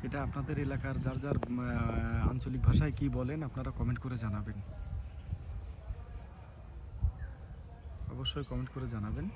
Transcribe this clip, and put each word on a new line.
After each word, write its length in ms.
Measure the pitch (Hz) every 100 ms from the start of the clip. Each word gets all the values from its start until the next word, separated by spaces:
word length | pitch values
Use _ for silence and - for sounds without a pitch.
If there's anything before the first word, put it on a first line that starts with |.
| 131
এটা 120 | 143 131
আপনাদের 300 | 143 135 143 139
এলাকার 300 | 135 135 135
যার 140 | 131 131
যার, 120 | 143 135 120
উম, 100 | 123
আহ, 720 | 123 120 117 113 113 117 -
আঞ্চলিক 320 | 127 131 127 -
ভাষায় 260 | - 151 -
কি 80 | 143 123
বলেন 200 | 127 156 147
আপনারা 220 | - 131 127
কমেন্ট 220 | 117 120
করে 120 | 135 123
জানাবেন, 340 | 113 104 104 104 - - - - - - - - - - - - - - - - - - - - - - - - - - - - - - - - - - -
অবশ্যই 320 | 123 131 147 139
কমেন্ট 200 | 123 127
করে 120 | 135 127
জানাবেন। 320 | 113 104 117 180